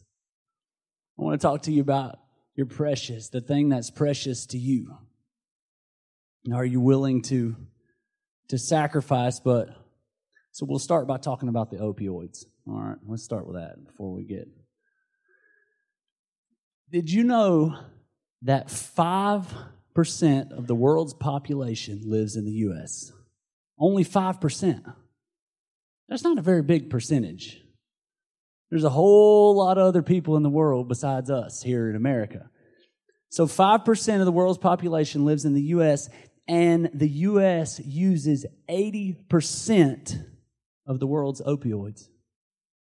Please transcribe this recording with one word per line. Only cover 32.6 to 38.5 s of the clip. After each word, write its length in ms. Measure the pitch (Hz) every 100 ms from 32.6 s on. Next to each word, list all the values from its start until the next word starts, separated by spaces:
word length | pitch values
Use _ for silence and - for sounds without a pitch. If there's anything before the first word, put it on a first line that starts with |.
| _ _ _ _ _ _ _
So 200 | - 165
five 360 | - 190 220
percent 360 | 226 220 - 208
of 60 | 185
the 60 |
world's 260 | 175 180 180
population 640 | 185 175 175 165 156 143
lives 200 | 147 151
in 100 | 147
the 80 | 139
U 200 | 143 170
S, 260 | 160 143 - - - _ -
and 420 | 170 170 170 165
the 160 | 143 151
U 320 | 143 185 202
S 400 | 190 175 156 -
uses 600 | 139 139 190 170 143 143 104